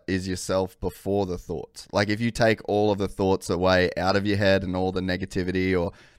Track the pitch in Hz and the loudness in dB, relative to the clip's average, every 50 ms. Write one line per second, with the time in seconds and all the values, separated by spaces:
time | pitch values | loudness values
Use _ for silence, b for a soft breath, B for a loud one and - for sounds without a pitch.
0 | - - 95 95 90 95 92 87 - - 95 95 95 92 - _ - 92 - - | -4 -4 -4 -2 -2 -4 -6 -6 -4 -2 -2 -2 -2 -2 -6 _ -8 -8 -8 -6
1 | - 98 98 101 98 90 87 87 - - 87 76 - - _ - - - - 95 | -6 -4 -2 -2 -2 -2 -4 -8 -8 -8 -8 -8 -10 -12 _ -20 -16 -4 0 0
2 | 104 101 104 104 120 117 110 - 123 113 110 - - - 101 104 104 107 101 95 | 0 2 0 0 -2 -2 0 2 4 4 4 2 0 0 0 2 2 2 2 0
3 | 101 92 - - 98 95 95 92 - - 95 85 90 92 92 92 90 90 - - | -2 -4 -2 0 2 2 2 0 0 -2 -2 0 2 4 4 4 4 2 0 -2
4 | 87 92 95 101 98 104 101 98 104 95 95 98 95 92 90 92 92 92 92 92 | 0 0 2 2 2 0 0 2 4 4 2 2 0 -2 -2 -2 -2 -2 -2 -2
5 | 92 92 92 92 98 - - 98 90 90 90 95 92 92 92 90 85 87 b b | -2 -2 -2 -4 -4 -4 -4 -4 -4 -2 0 0 0 2 0 0 0 -2 b b
6 | b b b | b b b